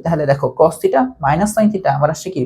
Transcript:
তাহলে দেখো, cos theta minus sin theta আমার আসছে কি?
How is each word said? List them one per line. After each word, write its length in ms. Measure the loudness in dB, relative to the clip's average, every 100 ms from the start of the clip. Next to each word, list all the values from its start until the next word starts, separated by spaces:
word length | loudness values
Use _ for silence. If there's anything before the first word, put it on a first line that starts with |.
তাহলে 200 | -2 -2 0
দেখো, 160 | 0 0 2
cos 160 | 2 2
theta 180 | 0 0 0 -2
minus 260 | -2 0 0 2
sin 100 | 0
theta 180 | 0 -2 0
আমার 120 | 0
আসছে 140 | -2 -6
কি? 60 | -4